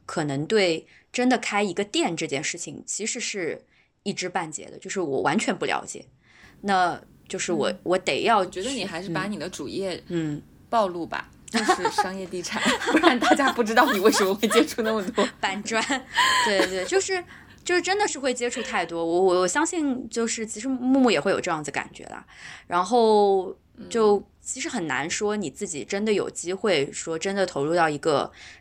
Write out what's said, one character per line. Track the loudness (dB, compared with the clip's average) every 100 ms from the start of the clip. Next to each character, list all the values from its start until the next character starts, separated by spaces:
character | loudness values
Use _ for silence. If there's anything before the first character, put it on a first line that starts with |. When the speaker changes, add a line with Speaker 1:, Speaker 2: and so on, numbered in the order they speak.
| -6
Speaker 1:
可 | -4
能 | -2 -2 2
对 | 4 4 2 -4 -20 _
真 | 0 2
的 | 2
开 | 0 0
一 | 0
个 | -2
店 | -2 -2 -2 -2
这 |
件 | -4 -4
事 | -4 -8
情 | -10 -12 -10
其 | -6
实 | -6 -6
是 | -6 -4 -6 -6 -12 _ _ _
一 | -8
知 | -6 -4
半 | -4 -6
解 | -10 -14
的， | -14
就 | -8
是 | -4
我 | 0 0
完 | 2 2
全 | 0 -2
不 |
了 | -2 -2
解。 | -4 -14 -18 _ _ -20 -20 -10
那 | 0 2 2 -2 -12 -20 -10
就 | -6
是 | -2
我， | 0 0
Speaker 2:
嗯。 | -2
Speaker 1:
我 | 0 0
得 | 2 0
要 | 2 2
Speaker 3:
我 | 2
觉 | -4
得 | -6
你 | -4
还 | -6 -6
是 | -6
把 | -4 -4
你 | -6
的 | -8
主 | -8 -8
业 | -6 -6 -6 -6
Speaker 1:
嗯。 | -4 -2 -6
嗯。 | -10 -20 -2
Speaker 3:
暴 | 0 0
露 | -2
吧， | -6 -8 -10 -18 -6
就 | 0
是 | 2 2 0
商 | 0 -2 -6
业 |
地 | -8 -8
产， | -6 -2 0
<laughs> | 0 2
不 | 4
然 | 6 4
大 | 4
家 | 4 4
不 | 0
知 | 2
道 | 4 4
你 | 4
为 | 4
什 | 4
么 | 2
会 | 2 2
接 | 4
触 | 2 0
那 | -2
么 | -2 -2
多。 | -2 -2
Speaker 1:
<laughs> | -2
搬 | -4 -4
砖， | -4 -2 -2 -4 -2 0 2 2
对， | 4 2 2
对， | -2
就 | 0 0
是， | 0 -4 -6 -18 -20 -10
就 | 0
是 | 0
真 | 2 0
的 | 0
是 | 0
会 | -4
接 | -2 -4
触 | -4
太 | -4 -4 -2
多。 | -2
我， | 2 4
我， | 6 4
我 | 4
相 | 2 0
信 | 0 -2 -2 -4
就 | -2 -2
是 | -2 -6
其 | -6
实 | -4
木 | -2 4 6
木 | 6
也 | 4
会 | 2
有 | 0
这 | 0
样 | -4
子 | -4
感 | -6 -6
觉 | -12
啦。 | -16 -16 -18 -20 -18 -18 -4
然 | -2
后 | 2 4 6 6 6 4 0 -10 _ -20 -6
就 | 2 4 4
Speaker 3:
嗯。 | 0 _ -12
Speaker 1:
其 | -8
实 | -4
很 | -4 -2
难 | -2 -2
说 | -2 -2 -2
你 | -4
自 | -6 -8
己 | -8
真 | -6 -2
的 | 0
有 | 0 0
机 | -6 -6
会 | -2 2 2 0
说 | -4 -6 -4
真 | -2
的 | 0
投 | 0 0
入 | 0
到 | 2 2
一 | 2
个 | 2 2 0 -8 -20 -18